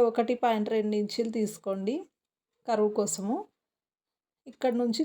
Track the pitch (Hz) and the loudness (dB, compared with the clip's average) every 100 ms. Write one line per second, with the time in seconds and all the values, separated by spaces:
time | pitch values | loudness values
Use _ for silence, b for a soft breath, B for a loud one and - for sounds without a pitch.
0 | 240 226 226 240 247 220 214 220 214 208 | 4 4 0 2 2 2 2 0 0 0
1 | 208 - 226 226 208 - - 196 196 294 | -2 -2 -2 0 -2 -2 -6 -4 -2 -4
2 | 381 _ _ _ _ _ - 220 214 208 | -6 _ _ _ _ _ -2 2 2 2
3 | 202 - 196 294 415 _ _ _ _ _ | -2 -2 -4 -4 -6 _ _ _ _ _
4 | _ _ _ _ - - 262 240 240 220 | _ _ _ _ -20 -4 -2 0 0 0